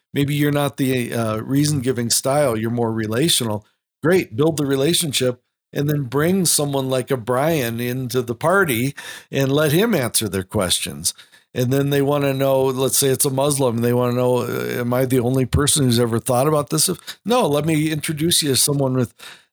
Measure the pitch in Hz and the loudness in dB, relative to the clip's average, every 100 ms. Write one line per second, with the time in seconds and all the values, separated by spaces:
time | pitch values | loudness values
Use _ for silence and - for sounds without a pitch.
0 | _ 139 143 147 147 143 143 - 131 127 | _ -2 0 0 0 0 -2 -2 -2 0
1 | 117 117 113 110 117 139 147 147 123 120 | -2 -2 -2 -4 -2 0 2 0 -2 -2
2 | 117 - 135 143 143 113 113 120 117 113 | -2 -2 0 2 2 0 -2 -2 -2 -2
3 | 107 110 165 - 117 104 - _ _ _ | -2 0 0 0 -2 -4 -8 _ _ _
4 | 147 185 - 110 156 156 139 135 143 170 | 2 2 0 0 0 0 0 0 2 0
5 | 170 - 127 120 _ _ _ 143 143 147 | 0 0 -2 -2 _ _ _ -4 -2 -2
6 | 127 135 160 190 170 - 143 139 131 131 | -2 0 2 2 2 0 0 -2 0 -2
7 | 127 131 104 127 151 160 117 117 123 127 | -2 -4 0 0 2 0 -2 -2 -4 -4
8 | 127 127 117 113 156 196 175 113 131 - | -4 -4 -2 -2 0 2 2 0 -2 -4
9 | - - - 135 135 139 156 160 233 180 | -14 -16 -8 -2 0 2 2 4 2 2
10 | 117 - 107 95 90 107 90 - 87 71 | 0 -2 -2 -4 -2 -2 0 -2 -4 -6
11 | 85 - - - _ - 127 139 139 143 | -8 -8 -16 -20 _ -4 0 0 2 2
12 | 139 147 139 135 135 135 135 127 131 - | 2 2 0 0 2 2 2 0 0 0
13 | 139 131 143 131 143 135 131 117 120 123 | 0 0 0 0 0 2 0 0 0 2
14 | 123 123 123 123 - - 123 123 120 123 | 0 0 2 0 0 -4 -4 -4 -2 0
15 | 131 131 120 131 127 - 143 - 131 117 | 2 2 2 0 0 0 0 2 2 2
16 | 120 113 - 123 147 151 143 156 - 90 | 2 0 0 2 2 0 0 -2 -2 -4
17 | - - 196 247 180 143 156 156 156 156 | -10 -12 0 2 2 0 0 0 0 -2
18 | - 151 165 170 156 123 - 143 135 127 | -6 -2 0 0 2 0 0 0 0 0
19 | 120 - - - _ | -2 -4 -20 -20 _